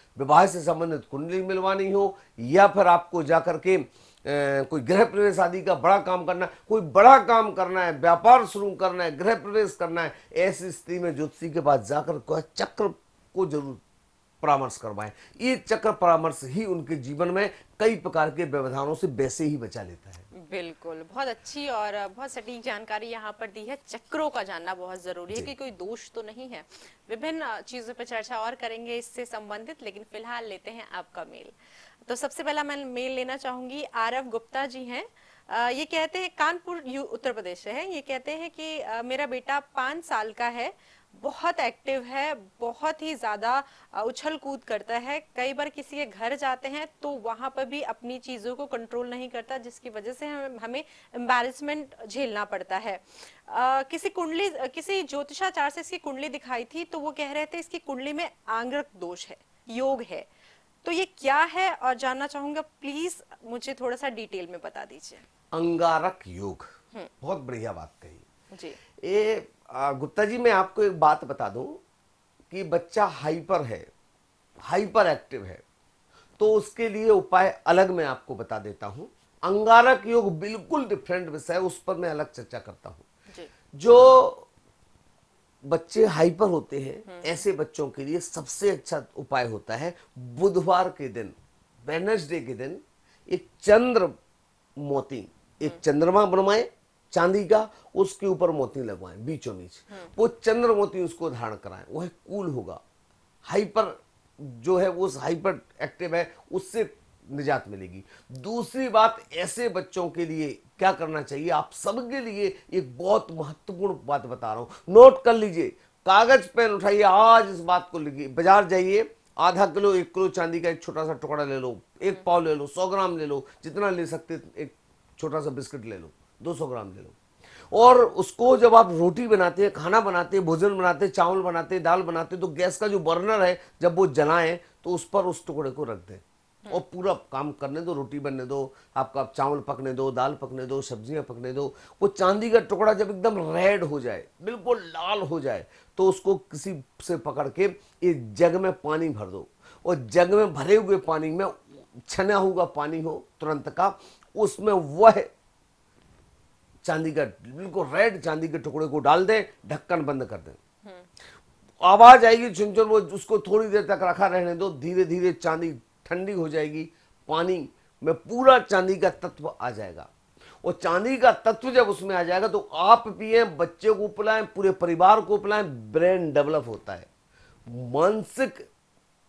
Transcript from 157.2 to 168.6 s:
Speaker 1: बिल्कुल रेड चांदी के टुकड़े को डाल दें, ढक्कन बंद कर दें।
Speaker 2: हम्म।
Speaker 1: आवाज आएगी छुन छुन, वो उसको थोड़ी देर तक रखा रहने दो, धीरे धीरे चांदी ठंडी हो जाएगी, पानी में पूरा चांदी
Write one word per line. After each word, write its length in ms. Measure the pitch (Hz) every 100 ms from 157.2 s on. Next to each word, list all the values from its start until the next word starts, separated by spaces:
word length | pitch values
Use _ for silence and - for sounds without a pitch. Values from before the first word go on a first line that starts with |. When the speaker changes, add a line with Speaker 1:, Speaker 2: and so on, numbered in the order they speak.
| 127
Speaker 1:
बिल्कुल 600 | - 120 139 190 180 143
रेड 340 | 160 226 190
चांदी 260 | 160 156 160
के 100 | 156
टुकड़े 300 | 147 147 156
को 120 | 147
डाल 260 | 143 165 190
दें, 440 | 220 - - 98
ढक्कन 320 | 156 - 175
बंद 240 | 147 139 127
कर 120 | 101
दें। 140 | - - _ _ 208
Speaker 2:
हम्म। 180 | 180 180 _ - - _ _ _ -
Speaker 1:
आवाज 420 | 180 208 233 254 226
आएगी 260 | 233 240
छुन 240 | 170 208 202
छुन, 100 | 220
वो 140 | 214
उसको 400 | 180 185 - 208
थोड़ी 280 | 185 214 220
देर 160 | 208
तक 160 | 165 190
रखा 240 | 185 175 190
रहने 280 | 180 175 170
दो, 140 | 190
धीरे 360 | 143 156 180 180
धीरे 280 | 175 180
चांदी 460 | - 170 160 165 131 - _ -
ठंडी 260 | 180 190
हो 180 | 196 156
जाएगी, 400 | 156 151 156 160 _ _ _ -
पानी 420 | 156 175 185 135 _ _ _
में 120 | 151 160
पूरा 440 | - 233 262
चांदी 360 | 254